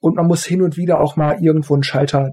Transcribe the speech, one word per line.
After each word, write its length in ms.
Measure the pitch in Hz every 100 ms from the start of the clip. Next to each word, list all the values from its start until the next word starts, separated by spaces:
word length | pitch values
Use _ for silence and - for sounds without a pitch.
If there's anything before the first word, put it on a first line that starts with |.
Und 160 | 170 139
man 100 | 170
muss 160 | 170
hin 180 | - 180
und 160 | 185 151
wieder 220 | 175 160
auch 160 | 147 -
mal 200 | 151 147
irgendwo 340 | 165 156 147
einen 80 | 143
Schalter 460 | 139 135 143 139 139